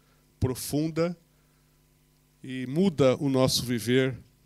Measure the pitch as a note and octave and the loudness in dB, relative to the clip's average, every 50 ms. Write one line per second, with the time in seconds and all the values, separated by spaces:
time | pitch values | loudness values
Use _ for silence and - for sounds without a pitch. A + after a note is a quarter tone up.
0 | _ _ _ _ _ _ _ _ - B2+ B2+ - - - - D3 D#3 D#3+ D#3+ D#3+ | _ _ _ _ _ _ _ _ -4 -4 -4 -6 -6 -4 -4 -2 -2 -2 -2 -2
1 | E3 F3 F3 - _ _ _ _ _ _ _ _ _ _ _ _ _ _ _ _ | -2 -2 -4 -8 _ _ _ _ _ _ _ _ _ _ _ _ _ _ _ _
2 | _ _ _ _ _ _ _ _ - C3 C3 C3 B2+ B2 C3+ D#3+ G3 G3+ D#3 C3+ | _ _ _ _ _ _ _ _ -16 -12 -10 -8 -8 -4 -2 0 0 2 2 4
3 | C#3+ C3 B2 - D3 C#3 C3+ C3 C3 B2+ - - - A#2 B2 A#2 F#2+ A2+ B2 C3 | 4 4 4 2 0 0 2 4 4 4 2 0 -2 -2 -4 -2 0 2 2 2
4 | C3 C3 B2 - - _ _ _ _ | 2 0 -2 -8 -14 _ _ _ _